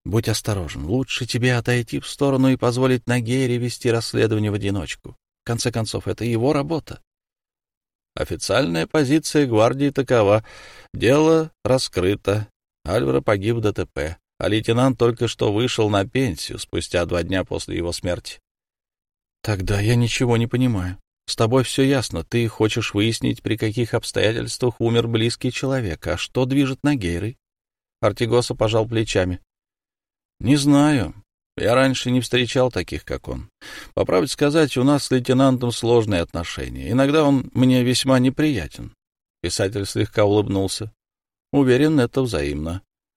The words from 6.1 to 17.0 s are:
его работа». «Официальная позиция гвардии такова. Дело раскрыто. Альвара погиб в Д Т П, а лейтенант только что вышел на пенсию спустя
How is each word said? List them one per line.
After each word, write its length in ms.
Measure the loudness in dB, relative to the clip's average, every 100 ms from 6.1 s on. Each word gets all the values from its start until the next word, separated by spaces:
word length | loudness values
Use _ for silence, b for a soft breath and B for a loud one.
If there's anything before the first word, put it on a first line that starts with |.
| -4 -2
его 280 | 0 0
работа». 480 | 0 -2 -4 -6 -18 _ _ _ _ _ _ _ _ _ _ _ -8
«Официальная 720 | -6 -6 -2 0 0 -2 -2
позиция 580 | 0 2 2 2 0 2
гвардии 460 | 4 4 2 -2
такова. 520 | -2 0 4 6 4 B B B B B
Дело 580 | -2 2 4 4 4 0 _
раскрыто. 840 | 0 0 0 -2 0 0 0 -2 -4 _ _ _
Альвара 380 | -2 0 2 0
погиб 360 | 0 0 0 0
в 40 |
Д 120 | -2
Т 120 | -2 -6
П, 320 | -6 -8 -8 _ -6
а 80 | -2
лейтенант 500 | 0 0 2 2 2
только 300 | 0 0 -4
что 260 | -2 0
вышел 360 | 0 -2 0 2
на 180 | 2 0
пенсию 500 | -2 -2 -4 -10 -12
спустя 480 | -8 -6 -2 -2